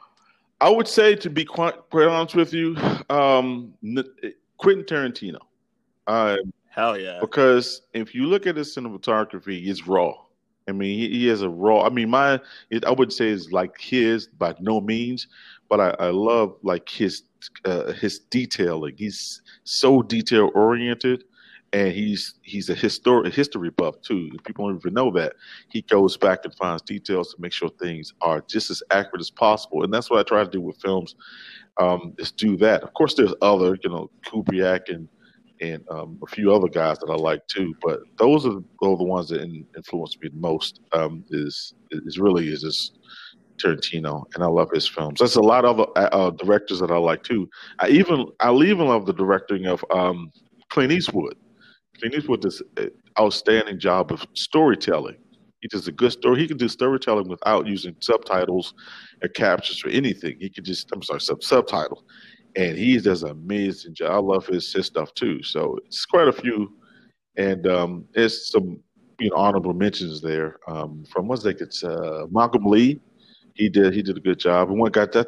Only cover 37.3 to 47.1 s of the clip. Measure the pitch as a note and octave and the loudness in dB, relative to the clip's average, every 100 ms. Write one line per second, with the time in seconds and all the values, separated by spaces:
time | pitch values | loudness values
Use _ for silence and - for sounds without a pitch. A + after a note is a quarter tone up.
37.3 | D#2 - G2+ F2 D#2 E2+ D2 - - A#2+ | -2 -4 -6 -6 -4 -4 -4 -6 2 4
38.3 | D3+ C3 G2 - _ G2 F2+ F2+ F2+ D#2+ | 4 2 -4 -10 _ 0 2 0 -2 -4
39.3 | D#2+ E2+ D#2+ D2+ D#2 - E2+ D#2 - D#2 | -6 -6 -12 -16 -20 -10 -8 -8 -12 -14
40.3 | D2+ E2+ D#2+ - - _ E2 D#2 E2 - | -6 -4 -4 -6 -12 _ -2 -2 -6 -8
41.3 | D2 D2 - - - _ D#2 - F#2 G2 | -6 -6 -10 -16 -20 _ -12 -10 0 2
42.3 | F2 D#2 D2+ D#2 - - _ - - - | 2 0 -6 -6 -8 -8 _ -20 -20 -20
43.3 | _ _ - F#2 D2+ - E2 D2+ D2 - | _ _ -4 -2 -2 -4 -6 -6 -8 -10
44.3 | E2+ F2 E2+ D#2+ D#2+ - E2 D2+ C#2+ A#2+ | -4 0 2 2 0 -2 -4 -4 0 2
45.3 | A#2+ G#2+ B2 B2 A2 - - G2+ G2 F2+ | 6 6 6 4 4 2 2 2 2 0
46.3 | F2 F#2 G#2 - F2+ F2 E2+ E2+ | 0 2 2 0 -4 0 2 2